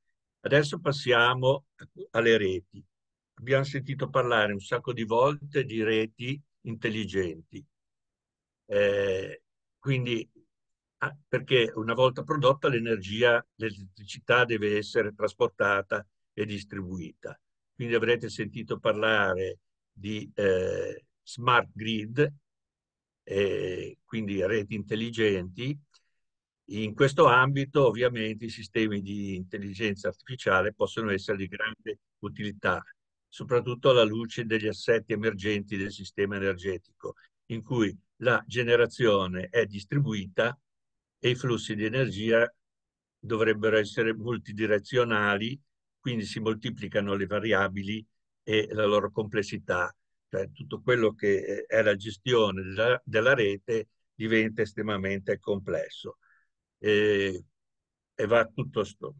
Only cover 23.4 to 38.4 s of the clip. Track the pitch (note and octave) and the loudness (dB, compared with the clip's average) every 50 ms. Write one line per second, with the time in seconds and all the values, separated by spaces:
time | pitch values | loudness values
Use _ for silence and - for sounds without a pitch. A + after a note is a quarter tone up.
23.4 | G2+ F#2+ F#2+ G2 G2 F#2 F2+ F2+ F2+ G2 - - _ _ A#2 A2+ G#2+ G2+ G2+ F#2+ | 2 2 0 -2 -4 -4 -6 -6 -8 -10 -12 -16 _ _ -6 -6 -4 -2 -2 0
24.4 | F#2 G2 A2+ A2 G2+ F#2 A2+ G2+ G2 G#2 A2+ A2 A2+ A#2+ A#2 A2+ A2 G#2 G2 F#2 | 0 0 0 -2 -2 -4 -6 -8 -6 -4 -4 -4 -4 -4 -2 0 2 2 2 0
25.4 | F2 F#2 F#2 G#2 B2 C#3 D3 C#3+ _ _ _ _ _ _ _ _ _ _ _ _ | -2 -6 -10 -8 -6 -6 -8 -8 _ _ _ _ _ _ _ _ _ _ _ _
26.4 | _ _ _ _ _ - G2 G#2+ A2 G#2 G#2+ - C#3+ C3+ C#3 F3 D#3+ C3 A#2+ B2+ | _ _ _ _ _ -10 -6 -6 -4 -2 2 2 2 4 6 6 8 8 8 6
27.4 | C3 C#3 C#3 C#3 C3+ C3+ - D3 C3+ A#2 G2+ A#2 B2 B2 B2 A2+ G#2+ A2 G#2+ G#2 | 6 4 2 -2 -2 0 2 4 4 4 4 2 0 0 0 0 -4 -4 -4 -6
28.4 | A#2 A2 - A#2 G#2+ - - A#2 A2 G#2+ G2+ G2+ F#2+ G2+ G#2 G#2 G2+ G2 F#2+ F2+ | -10 -10 -10 -12 -10 -4 0 0 0 0 0 -4 -6 -6 -6 -6 -6 -6 -6 -6
29.4 | F#2 - - G2+ G2+ G2+ F#2+ G2 A#2 G#2 G2+ - - G2 - _ _ - B2+ - | -8 -8 -10 -10 -8 -8 -6 -4 -2 -2 -2 -2 -4 -6 -8 _ _ -14 -10 -4
30.4 | - G#2+ F#2+ F#2 F#2 G#2 - - G#2 G2 - A#2 A2+ G#2 G2 F#2+ F#2+ - G#2 F#2+ | 0 2 4 4 2 0 0 -2 -2 -2 -2 -2 -2 -2 -2 -2 -2 -4 -4 -4
31.4 | F#2+ F#2 G2 G2 G#2+ A2 A2+ - - A2 G#2 - _ _ _ _ G#2 G2+ G#2 - | -6 -8 -8 -6 -8 -8 -8 -8 -8 -10 -10 -10 _ _ _ _ -12 -10 -8 -8
32.4 | G#2 G#2 F#2+ G2+ - G2 F2+ E2 - - - _ _ _ _ _ _ _ - - | -8 -8 -6 -4 -2 -2 -2 -2 -4 -10 -18 _ _ _ _ _ _ _ -16 -12
33.4 | B2 - B2 B2 A#2 B2 A#2+ B2 - C#3 B2+ A#2+ A2 G#2 G#2+ A#2 A#2 A2+ - B2 | -4 -2 0 0 0 -2 -4 2 4 6 6 6 6 4 2 -2 -6 -6 -8 -8
34.4 | A#2 G#2+ A2+ A2 G#2 G#2+ G2 - - B2 A#2 A2 G2 - A2 G#2 A2 A2 G2+ F#2 | -4 -2 -2 -2 -2 -2 -4 -2 0 2 2 2 0 -2 -4 -2 -2 -2 -2 -2
35.4 | F#2 G#2+ G#2 G2+ G2+ - G#2 F#2+ G2 G2+ G2 - F#2+ - - G2 G2+ G2 G#2 G2 | -2 -2 -2 -4 -4 -6 -6 -6 -6 -6 -8 -12 -16 -10 -4 -4 -4 -2 -2 -2
36.4 | G2 G2 F#2 F2+ F#2 G2 F#2 F2 - _ _ _ - F2+ - _ _ _ _ _ | -2 -2 -4 -4 -4 -6 -6 -6 -8 _ _ _ -14 -14 -14 _ _ _ _ _
37.4 | _ - A2+ A2+ A2 - C3+ A#2+ G#2+ G2 G2 - _ _ _ - A2+ B2 A#2 G#2+ | _ -10 -10 -10 -6 -4 0 0 0 0 -2 -6 _ _ _ -2 0 2 2 2